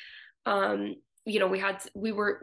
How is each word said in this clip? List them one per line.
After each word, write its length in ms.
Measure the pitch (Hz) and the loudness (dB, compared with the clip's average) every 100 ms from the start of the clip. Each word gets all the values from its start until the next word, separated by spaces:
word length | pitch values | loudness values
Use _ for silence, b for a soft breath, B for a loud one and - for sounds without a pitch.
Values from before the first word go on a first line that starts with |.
| B B B B - | B B B B 0
Um, 500 | 196 196 202 208 - _ _ 220 | 2 2 2 -2 -6 _ _ -2
you 120 | 208 | 2
know, 100 | 190 | 2
we 100 | 190 | 2
had, 240 | 196 190 - | 0 -2 -8
we 180 | 202 220 | -6 -4
were, 280 | 208 208 - | 0 0 0